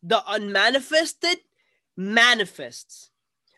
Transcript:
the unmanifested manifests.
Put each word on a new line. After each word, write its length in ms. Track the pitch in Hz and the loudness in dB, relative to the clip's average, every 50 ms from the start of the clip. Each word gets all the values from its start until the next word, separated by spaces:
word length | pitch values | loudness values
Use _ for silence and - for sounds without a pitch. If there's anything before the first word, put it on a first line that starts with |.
the 220 | - 170 220 208 - - | -4 0 0 0 0 -2
unmanifested 1120 | 202 214 208 202 202 196 202 226 254 277 262 - 302 311 330 302 - _ - 339 359 349 _ _ _ _ _ _ _ _ _ _ - | -6 -6 -4 -2 0 2 2 2 2 0 -2 0 0 0 0 0 -4 _ -2 -4 -4 -4 _ _ _ _ _ _ _ _ _ _ -14
manifests. 1160 | - 185 196 214 233 233 247 240 226 202 180 - - 143 120 117 - - _ - - - _ _ _ _ _ _ _ _ _ _ | -10 -8 -2 2 4 4 4 4 2 -2 -6 -8 -16 -16 -16 -16 -18 -20 _ -20 -20 -20 _ _ _ _ _ _ _ _ _ _